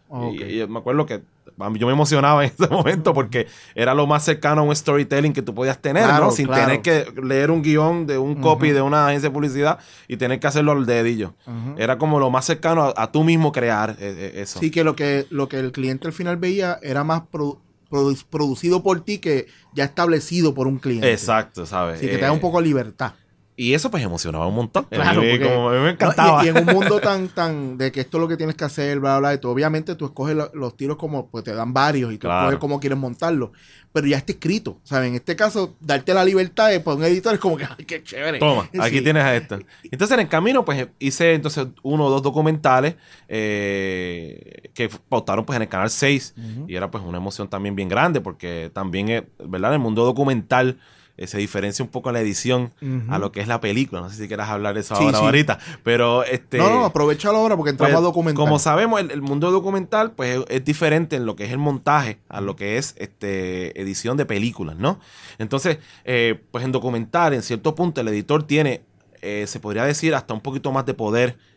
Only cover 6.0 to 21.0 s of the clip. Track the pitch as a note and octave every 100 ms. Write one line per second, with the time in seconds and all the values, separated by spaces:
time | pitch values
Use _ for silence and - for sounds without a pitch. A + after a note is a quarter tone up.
6 | A3+ D3+ F#3+ - C3+ C3 C3+ C#3+ E3+ D#3
7 | A#2 B2+ C3 C3+ D3 E3 D3+ D3+ D#3+ E3+
8 | D3+ C3+ C#3 D3 D#3 D3+ D#3 C#3 C#3 D3+
9 | C#3+ C#3+ D3 C#3 D3 C3+ D3 F3+ - -
10 | - A#2 B2 C3 D3 D3 D3+ C#3+ A#2+ A#2
11 | A#2 A2+ F#2 - - A#2 B2 C#3+ A2+ B2
12 | D#3 D3 C3 B2+ D3 D#3 E3 E3 C#3 -
13 | A2+ D3+ D#3+ E3 D3+ C#3 A#2 G#2+ A2 G2+
14 | G2+ F2+ G2 G2 G2 F#2 D#3+ E3 D#3 D3+
15 | C#3+ C#3 C#3 C#3+ C3+ C3+ C3 C3 C3 C3
16 | E3 D#3 F3 F3 F3+ G3 F3+ E3+ C#3+ C3+
17 | D3+ E3 E3 D#3+ C#3+ - _ _ - C#3+
18 | C#3 C3+ - D#3 D3 B2+ E3+ F3+ F#3+ F3
19 | E3+ G#3 E3+ C#3 - - _ C#3 C#3 -
20 | E3+ D#3+ - F3 D#3 C3+ C3 C3+ C3+ A#2